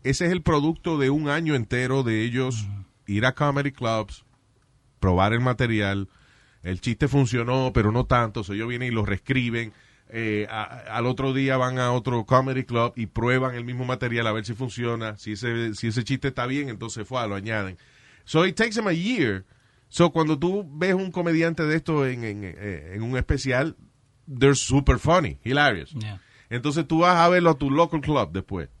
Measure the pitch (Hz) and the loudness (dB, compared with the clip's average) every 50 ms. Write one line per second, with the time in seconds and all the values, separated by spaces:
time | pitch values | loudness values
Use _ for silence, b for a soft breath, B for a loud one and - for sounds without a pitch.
0 | _ 131 135 - 180 170 185 180 151 - 165 147 143 156 165 - - 175 165 151 | _ -2 -2 0 0 0 0 0 2 2 2 2 2 0 -2 -2 -4 -4 -2 2
1 | 139 131 139 151 156 143 143 156 165 156 151 135 113 - - 123 127 127 131 139 | 2 2 2 2 0 0 -2 0 0 0 0 0 0 0 -2 -2 0 0 0 0
2 | 135 120 110 107 110 120 117 127 131 127 123 110 107 101 101 101 95 _ _ _ | 0 0 0 0 0 0 0 -2 -2 -2 -2 -4 -6 -8 -8 -10 -14 _ _ _
3 | _ - 101 104 110 127 127 - 151 147 139 139 139 139 127 - 123 113 113 110 | _ -2 -2 2 2 2 2 2 0 0 2 0 -2 -4 -4 -4 -4 -2 -2 -2
4 | 107 - - - _ _ _ _ _ _ _ _ _ _ _ _ _ _ _ _ | -4 -6 -10 -18 _ _ _ _ _ _ _ _ _ _ _ _ _ _ _ _
5 | - 95 90 90 95 101 110 117 123 127 123 113 131 117 113 107 104 98 98 98 | 2 2 4 4 4 4 2 2 2 0 0 0 0 0 2 0 0 0 -2 -2
6 | 98 95 b b b b b b b b b b b 92 92 90 - 123 117 - | -4 -8 b b b b b b b b b b b -6 -6 -4 -2 -4 -2 0
7 | 151 135 117 143 135 117 110 123 117 120 127 131 131 131 101 123 107 104 107 120 | 0 2 4 2 2 2 2 -2 0 0 0 0 0 2 2 2 2 4 2 0
8 | 127 - 127 123 117 110 98 120 104 85 101 101 110 117 123 120 123 123 120 113 | 0 2 2 2 2 0 -2 -6 -8 -6 -6 -6 -6 -6 -6 -6 -4 -2 -2 0
9 | 104 101 104 95 _ - 135 131 123 120 113 117 117 110 b b b b b b | 0 0 -2 -4 _ -2 0 0 0 0 -2 -4 -6 -8 b b b b b b
10 | b b 107 113 113 110 107 104 107 - - 110 107 - 123 127 110 - 104 113 | b b -10 -6 -4 -2 -2 -2 -2 -4 -6 -8 -8 -10 -12 -16 -14 -8 -4 -2
11 | 117 123 127 - 135 135 131 135 135 135 131 131 127 127 127 127 127 123 123 127 | 0 -2 0 0 0 0 0 0 0 0 2 2 0 0 0 0 0 0 0 0
12 | 117 131 123 117 107 - 131 127 131 135 131 127 131 - 120 117 117 120 - - | -2 -2 -2 -2 0 4 4 4 4 4 -2 -4 -4 -2 0 0 0 0 0 -4
13 | 113 92 _ - 110 120 127 131 131 131 123 120 120 120 123 123 127 123 127 127 | -8 -6 _ -2 0 2 2 2 0 -2 -4 -6 -8 -8 -6 -6 -4 -4 -4 -4
14 | - 120 113 117 117 113 107 110 107 107 120 104 131 127 - 120 120 120 117 113 | -2 -2 -2 0 0 0 -2 -2 -4 -6 -6 -6 -6 -8 -6 -4 -4 -2 -2 -2
15 | 113 110 104 101 - 110 107 98 117 120 117 117 117 113 107 101 - 117 107 123 | -4 -8 -10 -10 -10 -10 -8 -6 -4 -4 -2 -2 -2 -4 -4 -4 -4 -2 -2 -2
16 | 117 - 139 131 - 139 131 - 120 123 131 143 143 135 131 98 - 113 104 117 | -2 -2 -4 -2 -2 -4 -4 -4 -6 -4 -4 -4 -4 -6 -8 -10 -10 -12 -10 -10
17 | 107 - 131 127 120 107 101 98 98 110 113 107 101 95 92 b b b b b | -10 -6 -4 -4 -4 -4 -4 -6 -6 -4 -4 -4 -4 -6 -8 b b b b b
18 | b b b b b - - 160 175 190 - - 220 233 208 226 226 202 175 165 | b b b b b -2 2 4 4 4 2 0 -2 -2 0 -2 -2 0 0 0
19 | 175 208 262 233 151 117 98 95 92 b b b b b b b b b - - | -2 -2 0 0 0 0 0 -4 -6 b b b b b b b b b 2 4
20 | 170 175 165 165 160 151 156 147 147 175 190 202 208 156 139 151 170 190 190 185 | 4 4 4 2 2 2 0 0 0 -2 -2 -2 -6 -8 -6 -4 0 0 0 0
21 | 190 185 165 180 175 170 165 160 165 165 165 165 165 151 156 165 156 - 160 151 | 0 -4 -4 -4 -2 0 2 2 2 0 0 0 0 0 0 0 0 0 0 0
22 | 139 131 127 120 117 113 101 101 104 92 80 - 101 104 92 78 73 82 92 104 | 0 0 -2 -4 -6 -6 -6 -6 -8 -10 -12 -10 -8 -8 -8 -8 -10 -10 -8 -8
23 | 113 117 127 127 127 - 156 139 - 135 123 123 139 165 - _ - _ _ _ | -6 -4 -2 -2 0 0 -2 -2 0 0 0 0 0 -2 -4 _ -18 _ _ _
24 | _ _ _ _ _ - 139 123 127 139 143 131 - - 127 139 139 - 135 123 | _ _ _ _ _ -14 -2 4 6 6 6 6 2 2 2 4 6 6 4 4
25 | - 147 165 185 165 101 69 - _ 113 127 143 147 143 113 87 71 - - 131 | 4 4 4 4 4 2 -4 -6 _ -2 2 4 4 4 2 0 -6 -8 -10 -10
26 | 110 104 101 95 b b b b b b 113 123 120 147 143 165 160 135 165 160 | -8 -8 -10 -12 b b b b b b -8 -4 -2 -2 0 0 0 2 2 4
27 | 170 175 180 170 165 175 180 180 175 170 160 131 147 139 135 147 170 165 - 160 | 6 6 6 6 6 6 6 6 6 6 4 4 2 0 4 4 4 2 2 -4
28 | 139 147 151 139 107 78 80 95 90 _ 98 92 76 - - - | -2 0 0 0 0 0 -2 -8 -6 _ -6 -8 -8 -8 -12 -20